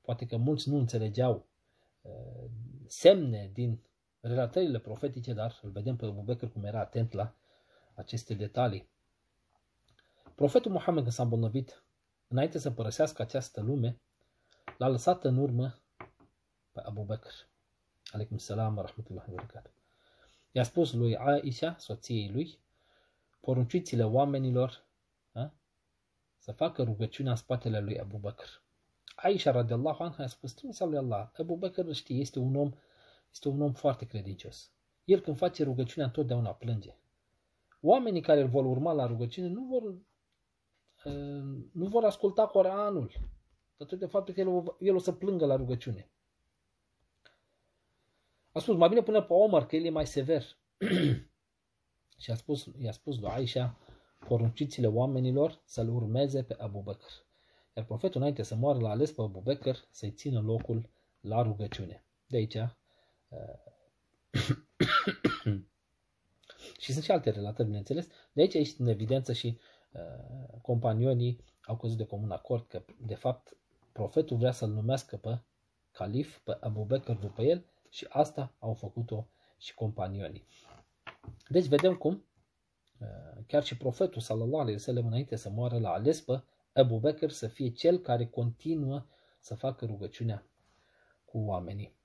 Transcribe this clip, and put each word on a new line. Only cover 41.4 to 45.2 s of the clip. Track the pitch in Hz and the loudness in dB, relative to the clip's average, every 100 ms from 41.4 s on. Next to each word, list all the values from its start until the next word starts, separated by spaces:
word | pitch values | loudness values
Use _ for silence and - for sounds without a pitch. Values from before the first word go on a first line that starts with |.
| 139 135 - | -8 -10 -10
nu | 175 190 | -6 2
vor | 226 | 4
asculta | 220 202 196 196 214 | 4 4 2 4 4
Coranul, | 202 185 196 208 190 123 - - - _ _ _ _ | 6 6 4 0 0 -4 -6 -10 -12 _ _ _ _
datorită | 147 185 180 | -10 -6 -2
faptului | 202 190 | -2 -2
că | 190 185 | -2 2
el | 180 | 2
o, | 165 - | -2 0
el | 190 | 2
o | 190 | 4
să | 180 | 2
plângă | - | -2